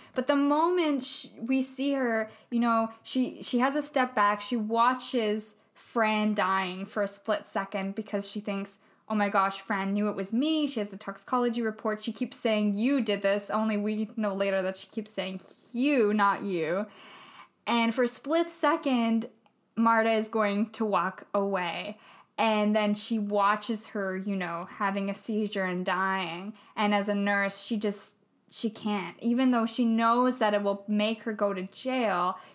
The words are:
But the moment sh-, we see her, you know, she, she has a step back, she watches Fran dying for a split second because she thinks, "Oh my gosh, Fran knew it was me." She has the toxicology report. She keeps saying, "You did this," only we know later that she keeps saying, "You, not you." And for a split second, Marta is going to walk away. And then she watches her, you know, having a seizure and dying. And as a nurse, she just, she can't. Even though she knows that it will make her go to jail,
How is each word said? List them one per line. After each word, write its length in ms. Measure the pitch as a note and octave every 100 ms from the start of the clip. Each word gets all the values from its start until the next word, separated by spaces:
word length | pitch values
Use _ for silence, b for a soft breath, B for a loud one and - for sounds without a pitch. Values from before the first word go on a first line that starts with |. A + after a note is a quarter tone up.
| B
But 140 | - A#3+
the 80 | C#4+
moment 680 | C#4+ D4+ E4+ F4+ D#4 C#4 B3+
sh-, 220 | - - -
we 220 | A3+ C4+
see 320 | C4 - C#4
her, 360 | C4+ A#3+ A3 G#3+ B B
you 80 | A#3+
know, 280 | A#3 A3+ A3+ B
she, 380 | - C4 B3 -
she 180 | - B3
has 160 | C4+ D4
a 60 |
step 340 | C#4+ C4+ B3+ A#3
back, 240 | G#3 G#3
she 160 | - A#3+
watches 1000 | G#3+ A3+ A#3+ B3+ - B3+ G#3+ G#3+ G#3 - b
Fran 600 | - - A#3 G#3+ G#3+ G#3+ G3+
dying 500 | F#3 F#3+ F#3 F#3 G3+
for 180 | G#3+
a 40 | G3+
split 400 | - - G3+ -
second 480 | G3+ F#3+ G3 F#3+ G3
because 340 | - G3+ G3+
she 100 | G#3
thinks, 380 | G#3 G3 G3 - b b b
"Oh 60 | G#3+
my 140 | G3+
gosh, 300 | G3+ G3 G3
Fran 320 | - G3 G3
knew 160 | G3+ G#3
it 60 | -
was 160 | F#3+
me." 340 | A3+ D4+ D#4 C#4+
She 120 | A3+
has 100 | G#3
the 80 | G3+
toxicology 640 | - G3 - B3+ A#3+ A#3
report. 420 | A3+ G#3+ A3 G#3
She 80 | A3+
keeps 260 | - B3+ -
saying, 360 | A3+ G#3+ G#3 G3+
"You 260 | A#3+ C#4
did 200 | G#3+ G3+
this," 280 | G3+ G3+ -
only 280 | G#3+ A3 G#3
we 320 | G#3 G#3+ G#3+ -
know 180 | G#3+ G3
later 260 | G3 F#3+
that 160 | F#3 F#3
she 100 | -
keeps 240 | A3 G#3+
saying, 300 | - F#3 F#3+ - - -
"You, 400 | A#3 C#4+ C#4 G#3
not 300 | G#3+ G3+ -
you." 420 | G3+ F3 D#3 F#3 G#3+ B B B B B B _ -
And 300 | A#3 A3+ A#3+
for 80 |
a 40 | A#3+
split 420 | - C#4 E4 E4+
second, 760 | - D4 D#4+ C#4 B3 A3+ A3+ A3+ _ _ _ _ -
Marta 360 | A3+ A3+ A3+
is 160 | A3 A3
going 420 | A3 G3+ G3+ A3
to 140 | - A3
walk 420 | F3+ F#3 - -
away. 640 | G3+ G3 F#3+ F3 F3 G#3 G#3 B B B -
And 380 | A3 G#3+ G#3 G#3+
then 200 | G#3 G#3
she 220 | - A3
watches 680 | G3+ G#3 G3 G#3+ - G#3+ -
her, 300 | G#3+ F#3+ F#3+
you 180 | G3+ G3
know, 320 | E3+ E3+ F#3 -
having 320 | G3 G3+ G3
a 40 |
seizure 500 | G3+ - G#3+ G#3 G#3
and 220 | F#3 F3+ F#3
dying. 640 | F3+ F#3+ F#3+ E3+ E3+ G3+ - B -
And 180 | G#3
as 140 | G#3 G3+
a 80 | G3+
nurse, 460 | G3+ G3+ G3 -
she 160 | - A3
just, 380 | G#3 G3+ - - _ _ _
she 200 | - A3
can't. 460 | - A3 G#3 F3 -
Even 300 | A#3 A#3+ C4
though 140 | A#3+ A3+
she 200 | - A#3
knows 520 | A3+ A3+ A#3+ B3+ B3+
that 140 | G#3+
it 80 | G#3
will 220 | G3+ G3+ -
make 360 | G#3 G#3+ A3
her 80 | A#3
go 220 | G#3+ G3+
to 80 | F#3+
jail, 760 | F#3+ - C4 B3+ A3 F3+ F3+ F#3+ B